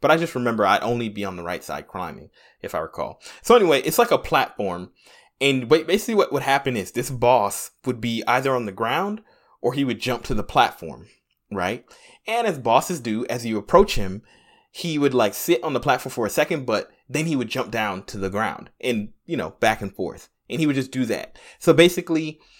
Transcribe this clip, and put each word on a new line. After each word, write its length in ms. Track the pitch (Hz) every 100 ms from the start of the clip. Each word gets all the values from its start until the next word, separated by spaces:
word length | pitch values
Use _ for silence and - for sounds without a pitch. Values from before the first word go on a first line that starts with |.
But 120 | 143
I 40 | 160
just 200 | 165 127
remember 280 | 120 113
I'd 180 | 101 101
only 240 | 110 120 113
be 160 | 101
on 100 | 98
the 80 | 90
right 220 | 85 87
side 240 | - 73 78
climbing, 420 | 95 87 - - _ _ _
if 120 | -
I 60 | 82
recall. 420 | 80 - 71 - - -
So 140 | - 233
anyway, 260 | 180 143
it's 160 | - -
like 140 | 233
a 60 | 139
platform. 760 | - 151 - - 98 87 87 _ _ - _ -
And 280 | 139 135 117
ba-, 160 | 160
basically 300 | 160 202 226
what 180 | 214 -
would 100 | 143
happen 320 | 135 139 139 120
is 160 | 92
this 180 | - 123
boss 640 | 127 120 123 101 - - _
would 160 | - 120
be 220 | 120 113 -
either 260 | 123 135
on 120 | 127 110
the 40 |
ground 500 | 92 113 143 196 214 - _ _ _
or 120 | 120
he 120 | 135
would 140 | 135 110
jump 240 | - 120
to 100 | -
the 100 | 117
platform, 640 | 98 143 120 - 82 62 - _ _ _ -
right? 340 | 98 90 120 - - - _ -
And 180 | 233 226
as 120 | 151
bosses 400 | 117 120 - 170
do, 260 | 120 107 -
as 180 | 120
you 140 | 117 110
approach 380 | 101 175 208 -
him, 260 | 98 98 - _ _ _ _
he 280 | - 170 151
would, 140 | 143
like, 200 | 127 107
sit 280 | - - 170
on 80 | 160
the 60 | 127
platform 300 | 139 123 -
for 120 | - 107
a 40 |
second, 340 | - 151 160
but 260 | 123 107 - _ -
then 200 | 131 160
he 100 | 143
would 120 | 113
jump 220 | 131 127
down 320 | 113 107 95 -
to 100 | 107
the 140 | 95
ground 400 | 101 107 - - _
and, 300 | 127 113 104 - -
you 100 | 156
know, 140 | 80 -
back 220 | 110 110
and 120 | 98
forth. 360 | - 90 - - _ -
And 100 | -
he 60 | 151
would 100 | 135
just 140 | 131
do 140 | 131
that. 340 | 117 92 - - - -
So 160 | -
basically, 640 | 151 175 180 175 160 156 151 _